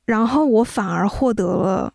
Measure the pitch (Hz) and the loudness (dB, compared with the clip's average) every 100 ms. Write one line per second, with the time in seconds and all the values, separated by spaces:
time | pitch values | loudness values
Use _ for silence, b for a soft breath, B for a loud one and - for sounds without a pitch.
0 | - 220 226 277 302 220 233 - 190 170 | -4 0 2 2 2 2 2 -2 -4 0
1 | 196 - 262 214 180 180 185 - - | -2 0 -2 0 -2 0 0 -2 -4